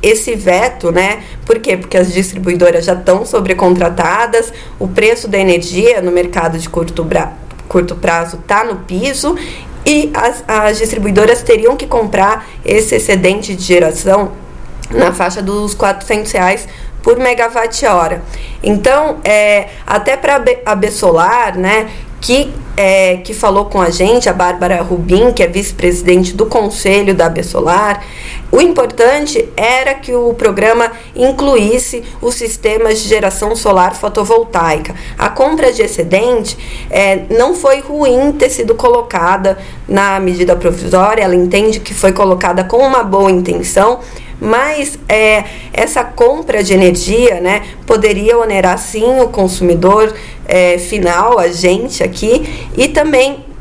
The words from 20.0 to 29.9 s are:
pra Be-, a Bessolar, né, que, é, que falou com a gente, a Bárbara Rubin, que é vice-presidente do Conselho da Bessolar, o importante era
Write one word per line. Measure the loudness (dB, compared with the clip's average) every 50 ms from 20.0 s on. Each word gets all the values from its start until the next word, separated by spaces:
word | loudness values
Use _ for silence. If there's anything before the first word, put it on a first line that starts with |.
| 0 -2 -2
pra | 0 0 0 0 2
Be-, | 2 0 0 0 -2
a | -2 -2
Bessolar, | 0 0 -2 -2 0 2 2 4 4 4 2 2 2 0 0 -2 -2
né, | 0 2 2 0 0 -2 -8 -12 -12 -12 -12 -10 -2
que, | 0 0 2 0 -2 -6 -10 -10 -8 -4
é, | 0 2 2 4 4 4 2 2 -2
que | -4 -10 -6
falou | -2 0 2 2 2 0
com | 0 0 0 0
a | 0
gente, | 2 2 2 4 4 2 2 0
a | 0
Bárbara | 2 0 0 0 -2 0 0 0 0
Rubin, | 0 -2 -2 -4 0 2 2 4 4 4 4
que | 2 0
é |
vice-presidente | 0 0 -2 -4 -4 -4 0 0 0 2 2 2 4 4 4 2 0 0
do | -2 -2
Conselho | 0 0 -2 -2 -2 -4 -2 0 2 2 2 2 0 2
da | 2 0 0
Bessolar, | 0 -2 -6 -4 -4 -2 0 2 2 2 2 0 -2 -4 -6 -14 -14 -14 -14 -12 -12 -12 -4 0
o | 2 4 4
importante | 4 4 2 0 -2 2 4 4 4 4 2 -2 -2 -2 -2 -2 -2 -4
era | -2 0 0 0 0 0 -2